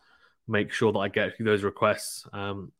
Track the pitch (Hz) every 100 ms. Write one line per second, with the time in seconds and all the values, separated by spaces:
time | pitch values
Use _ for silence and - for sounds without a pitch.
0 | _ _ _ _ - 104 101 - 113 104
1 | 98 110 95 - 110 104 98 - 110 98
2 | - - - 101 101 101 92